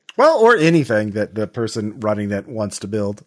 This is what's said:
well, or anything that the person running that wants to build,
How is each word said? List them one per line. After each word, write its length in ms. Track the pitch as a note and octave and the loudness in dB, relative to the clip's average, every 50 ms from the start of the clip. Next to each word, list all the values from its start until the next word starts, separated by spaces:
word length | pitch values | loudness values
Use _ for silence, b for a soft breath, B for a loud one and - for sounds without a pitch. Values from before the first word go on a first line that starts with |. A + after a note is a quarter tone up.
| _ - _ | _ -10 _
well, 220 | - C4 D#4+ D#4+ A3 | 2 4 4 4 6
or 160 | A3+ A#3 A#3 | 4 4 6
anything 540 | - D#3 E3 E3+ E3 C3 - A2+ G#2+ G#2+ G#2+ | 6 4 4 4 4 2 2 0 0 0 -2
that 240 | G2 G#2+ G2+ - G2 | -2 -4 -4 -4 -4
the 120 | A2 G#2+ | -6 -6
person 520 | - - A#2+ A2+ G#2+ - A2+ G#2 G#2+ - C3+ | -4 -4 -6 -6 -4 -4 -6 -6 -6 -8 -4
running 280 | G#2+ G#2+ G#2 G#2 G#2 G2+ | -2 -2 -2 -2 -2 -4
that 180 | G2+ G2 F#2+ | -4 -6 -6
wants 320 | - B2 A2 G#2 G2 - - | -8 -8 -6 -6 -6 -6 -10
to 80 | - | -10
build, 360 | G2 G#2+ G#2+ G2+ G2+ G2+ - _ | -6 -4 -4 -4 -4 -6 -10 _